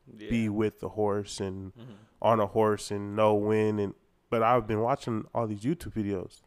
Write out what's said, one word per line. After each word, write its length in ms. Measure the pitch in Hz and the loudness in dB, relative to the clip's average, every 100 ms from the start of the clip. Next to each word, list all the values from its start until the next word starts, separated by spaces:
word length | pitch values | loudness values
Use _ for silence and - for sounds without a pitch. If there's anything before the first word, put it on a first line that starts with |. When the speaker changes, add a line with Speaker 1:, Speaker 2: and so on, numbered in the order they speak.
| 131 110 | -20 -14
Speaker 1:
Yeah. 140 | 107 | -4
Speaker 2:
be 180 | 117 110 | 0 0
with 320 | 104 107 - | 2 0 -2
the 100 | 92 | -8
horse 500 | 107 104 101 101 - | -2 0 0 -4 -6
and 340 | 98 95 95 | -6 -6 -12
Speaker 1:
Mm-hmm. 180 | 120 135 101 _ - | -16 -20 -20 _ -2
Speaker 2:
on 180 | 104 113 | 2 4
a 60 | 101 | 2
horse 440 | 110 107 104 - | 2 2 2 -4
and 240 | 101 101 | -6 -4
know 200 | 104 107 | 2 4
when. 440 | 104 107 107 107 107 | 4 4 2 2 2
And, 160 | 98 - _ _ - | -2 -6 _ _ -4
but 120 | 117 | 2
I've 240 | 113 123 110 | 4 4 2
been 140 | 107 | 0
watching 460 | 113 139 - 110 - | 0 -2 -4 -6 -4
all 120 | - 113 | -4 -4
these 140 | 104 | -4
YouTube 320 | 120 139 107 | -4 -4 -6
videos. 480 | 110 101 98 85 - | -4 -2 -2 -6 -16